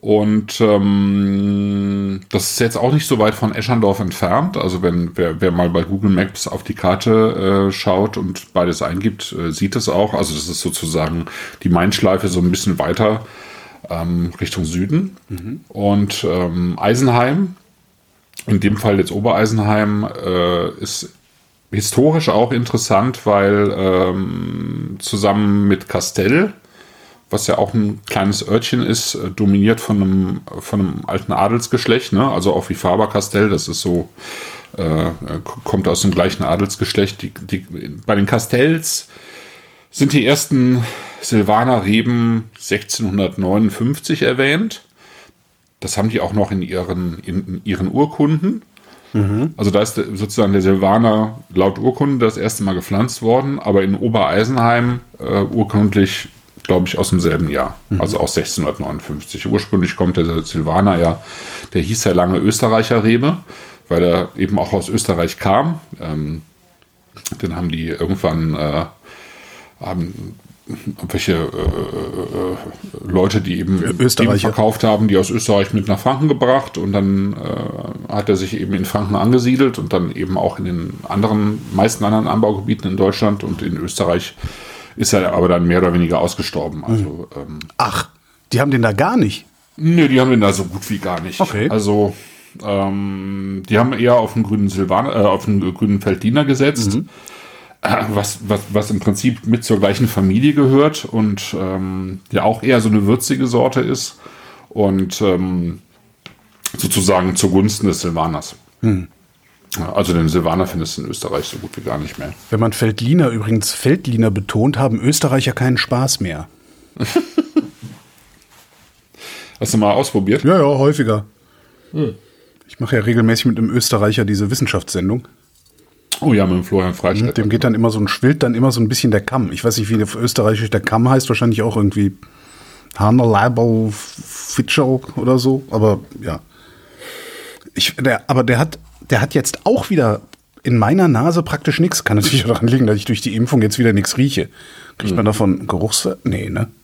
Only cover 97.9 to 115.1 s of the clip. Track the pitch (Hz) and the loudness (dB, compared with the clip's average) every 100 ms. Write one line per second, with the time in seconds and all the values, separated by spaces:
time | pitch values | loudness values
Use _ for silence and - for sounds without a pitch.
97.9 | 107 107 104 101 - 101 101 - 107 104 | -2 0 -2 -2 -6 -2 -2 0 -2 0
98.9 | 101 107 101 127 117 - 117 - 104 98 | -2 0 0 0 -2 0 0 2 2 2
99.9 | 101 117 110 98 98 139 143 139 135 147 | 2 0 2 2 4 4 4 4 6 4
100.9 | 151 - 113 107 98 - 92 95 95 95 | 0 -6 -2 0 -2 -6 -6 -4 -4 -4
101.9 | 95 92 92 _ 107 95 - 113 123 110 | -6 -8 -10 _ 0 0 0 2 2 4
102.9 | 107 101 123 - 131 131 120 127 127 - | 2 4 2 2 -2 0 2 2 0 -2
103.9 | 131 - - - - - - - - 101 | -2 -6 -12 -20 -20 -20 -20 -14 0 2
104.9 | 95 92 - 104 90 92 92 85 82 _ | 2 -2 -2 0 2 0 -2 -4 -6 _
105.9 | _ _ _ - - _ _ - - - | _ _ _ -20 -20 _ _ -14 -6 -2
106.9 | - 92 95 92 92 98 95 101 104 104 | 0 2 2 2 0 2 4 2 0 -2
107.9 | 80 90 82 82 76 - - _ _ 113 | 0 -2 -2 -2 -4 -8 -18 _ _ 0
108.9 | 98 85 _ _ _ _ _ _ - 80 | 0 -4 _ _ _ _ _ _ -8 -4
109.9 | - 95 87 80 85 82 85 92 87 78 | -2 0 2 2 2 0 0 -2 -4 -6
110.9 | - 67 - - 71 - - - - - | -8 -8 -8 -6 -6 -6 -10 -14 -12 -8
111.9 | 60 76 - - - - 110 113 - 113 | -6 -8 -10 -12 -14 -4 0 0 0 -2
112.9 | 107 117 170 143 113 107 113 104 - 127 | 0 2 2 2 0 0 0 -2 -2 0
113.9 | 175 - 117 110 95 101 - 120 117 135 | 0 0 0 2 0 -2 0 0 2 0
114.9 | 110 113 | 0 0